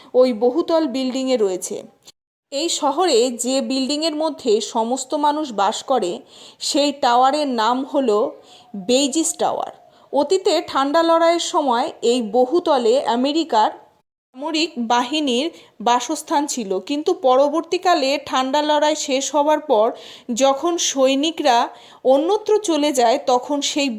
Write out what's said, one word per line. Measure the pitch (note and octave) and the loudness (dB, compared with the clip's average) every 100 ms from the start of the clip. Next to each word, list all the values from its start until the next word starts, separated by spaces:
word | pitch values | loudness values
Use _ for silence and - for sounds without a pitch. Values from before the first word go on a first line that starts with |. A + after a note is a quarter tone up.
| - | -2
ওই | B3 B3+ G#3+ | 2 4 2
বহুতল | A#3+ D4 E4+ D#4+ D#4 | 0 0 0 0 0
বিল্ডিংয়ে | B3+ C4 C4 C4 B3+ | -2 -4 -4 -2 0
রয়েছে। | G3 F#3 - - - _ - - _ _ _ | 0 -2 -8 -12 -14 _ -20 -20 _ _ _
এই | C#4 E4 - | -6 -4 -2
শহরে | C#4+ C#4 F#4 A3 B3+ A#3 | -2 0 2 2 2 -2
যে | A#3+ C4+ A#3 | -2 -2 -2
বিল্ডিংয়ের | C4 C4 D4 D#4+ D4+ | -2 -2 -2 -4 -2
মধ্যে | D#4+ C#4+ B3+ G#3+ - | -4 -4 0 0 0
সমস্ত | A#3 A3+ C4 - D4+ D4 | -4 -2 -4 -4 -2 0
মানুষ | D4 D4+ G#3 | 0 -4 -2
বাস | G3 A3 - | -2 -2 -2
করে, | B3+ F3+ A#3+ - - - - - | -2 -2 -6 -12 -20 -20 -10 -4
সেই | D4 C#4+ C#4+ | 0 0 0
টাওয়ারের | B3 A#3+ C4 D4+ C#4+ A#3+ | 2 4 4 2 -2 0
নাম | A3 B3+ C4+ | 0 0 -2
হলো | C#4+ B3+ G#3 C#4 - - - - G3+ F#3 | -2 2 2 0 -4 -18 -20 -18 -8 0
বেইজিস | B3+ C#4 D4+ D#4 - | 2 2 0 -4 -2
টাওয়ার। | F#3 - - - _ _ _ | -2 -2 -6 -12 _ _ _
অতীতে | C4+ D4 F#4+ G4 D#4+ F4 | -2 0 0 0 0 0
ঠান্ডা | C#4 C#4 D#4+ E4 | -2 0 2 2
লড়াইয়ের | E4 E4 E4+ - | 4 4 2 0
সময় | E4+ C#4+ A#3 C#4 - A3+ | -2 0 0 -2 -2 0
এই | B3+ G#3+ A#3 | 0 0 0
বহুতলে | B3+ E4+ E4+ C#4 A3+ C4 - A#3+ | 2 2 2 2 2 2 2 0
আমেরিকার | C4+ D4+ D#4+ A3 G#3+ - - _ _ _ _ B3+ | 0 -2 0 0 0 -2 -16 _ _ _ _ -14
সামরিক | D4+ D#4+ D#4+ A#3+ A#3 | -6 -2 -2 -4 -2
বাহিনীর | B3 B3+ D#4 C#4+ A#3+ D#4+ - - - A3 | 0 0 -2 -2 -2 -2 -8 -18 -6 0
বাসস্থান | B3 B3 D#4 - D4+ D4 | 0 0 -6 -2 -2 -2
ছিল, | - G3 F#3+ - | -4 -4 -4 -4
কিন্তু | D4 D4+ F4 B3+ | -4 -2 0 2
পরবর্তীকালে | B3+ C#4+ D#4 E4 F4+ F4+ E4+ C4+ C#4+ C#4+ | 4 4 0 -4 -2 0 2 2 -2 -2
ঠান্ডা | C#4 C4 D4 | -4 0 0
লড়াই | D4+ D4+ D4+ D4+ - | 2 2 2 0 -2
শেষ | C4+ C4+ | -2 0
হবার | D4+ D4 D4+ D4+ | 0 2 2 2
পর | A3+ A3+ - - - - A3+ | 2 2 -2 -12 -16 -8 0
যখন | C4+ C4+ E4+ E4+ - | 2 2 0 -2 -2
সৈনিকরা | C4+ C4 C4+ D#4+ D#4+ D4 A#3 - - - - | 2 2 2 0 0 2 2 0 -6 -20 -4
অন্যত্র | B3+ C4+ E4 G#4 G#4 G#4 G#4 | 2 2 2 0 0 0 0
চলে | D4+ D4 | 0 0
যায়, | C#4+ A#3 C#4 - | 2 2 2 0
তখন | B3 B3 C#4+ C#4+ | 0 0 -4 -2
সেই | D4+ C#4 | -2 -2